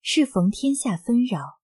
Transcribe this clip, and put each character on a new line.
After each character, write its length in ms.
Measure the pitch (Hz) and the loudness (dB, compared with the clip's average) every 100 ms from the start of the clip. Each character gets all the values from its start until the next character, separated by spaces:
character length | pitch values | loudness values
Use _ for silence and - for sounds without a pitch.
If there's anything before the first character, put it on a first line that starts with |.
适 240 | - - 277 | 0 0 2
逢 240 | 190 180 | 2 0
天 240 | - 277 | 0 -2
下 220 | 277 254 170 | -2 -2 -4
纷 280 | - 240 | 0 0
扰 360 | 247 175 - - _ | 2 -2 -8 -18 _